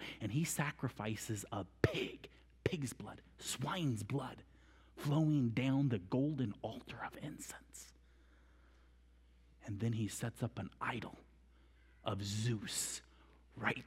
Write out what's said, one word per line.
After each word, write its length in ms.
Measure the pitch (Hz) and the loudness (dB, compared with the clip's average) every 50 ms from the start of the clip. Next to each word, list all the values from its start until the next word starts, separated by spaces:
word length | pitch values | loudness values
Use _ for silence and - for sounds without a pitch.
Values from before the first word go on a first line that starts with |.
| - - - - | -2 -8 -8 -6
and 120 | - 101 | -4 0
he 120 | 107 151 165 | 0 0 0
sacrifices 1040 | - - - 147 143 - - - 117 - - 104 110 107 104 - - 110 98 - - | 2 0 0 0 -2 -2 -2 -4 -4 -2 -2 -2 -2 -2 -2 -2 -4 -4 -4 -4 -4
a 160 | 107 107 98 - - - - | -4 -6 -6 -6 4 4 4
pig, 440 | - - - - - - - - - - - - - - - - | 4 4 0 -2 -4 -6 -12 -16 -18 -18 -20 -20 -20 -20 -4 -2
pig's 300 | - 190 156 139 120 - | -2 0 0 -2 -4 -4
blood, 280 | - 110 - - - - - - | -8 -10 -10 -12 -14 -18 -20 -18
swine's 640 | - - - - - 135 147 190 185 165 135 117 101 | -8 -6 -6 -4 -2 -2 -2 0 2 2 2 0 0
blood, 400 | 104 - 135 139 131 123 - - - - - - - - - - - - - | 0 0 0 0 0 -2 -8 -12 -16 -20 -20 -20 -20 -20 -20 -20 -20 -20 -12
flowing 520 | - - 147 143 160 160 151 151 143 123 117 | -4 0 4 6 6 6 6 6 6 6 4
down 400 | 110 - 127 135 135 135 143 131 | 4 4 4 4 4 6 6 4
the 100 | 120 92 | 4 2
golden 560 | 87 95 - 127 139 151 156 135 127 107 98 - - | 0 2 2 4 4 4 2 0 0 -2 -2 -4 -6
altar 340 | 110 - - - - - - - | -6 -6 -8 -12 -12 -10 -8 -8
of 100 | - - - | -8 -8 -8
incense. 720 | - - - - - - - - - - - - - - - - - - - - - - - - - - - - - - - - - - - - - - - - - - - - - - - - - | -10 -10 -10 -10 -12 -12 -12 -14 -18 -18 -18 -18 -18 -18 -20 -20 -20 -20 -20 -20 -20 -20 -20 -20 -20 -20 -20 -20 -20 -20 -20 -20 -20 -20 -20 -20 -20 -20 -20 -20 -20 -20 -20 -20 -20 -20 -20 -14 -8
And 120 | - 104 95 | -8 -2 0
then 140 | 113 113 113 | 2 2 2
he 140 | 110 107 | 2 0
sets 340 | 95 - - 123 117 - - | -2 -2 -4 -4 -4 -2 -2
up 160 | 123 113 - | -2 -2 -2
an 140 | 110 92 - - - | -4 -8 -8 -8 -6
idol 340 | - - 127 110 - - - - - - - - - - - - - - - - - - - - - | -4 -4 -4 -4 -6 -10 -12 -14 -20 -20 -20 -20 -20 -20 -20 -20 -20 -20 -20 -20 -20 -20 -20 -6 -4
of 200 | 107 104 98 101 | -2 -2 -2 -2
Zeus 800 | 101 104 107 110 120 117 104 - - - - - - - - - - - - - - - - - - - | -2 0 0 2 2 0 0 -2 -4 -2 -2 -2 -2 -4 -6 -10 -16 -20 -20 -20 -20 -20 -20 -20 -18 -10
right 300 | 113 110 107 - 127 - | -2 0 0 0 0 -6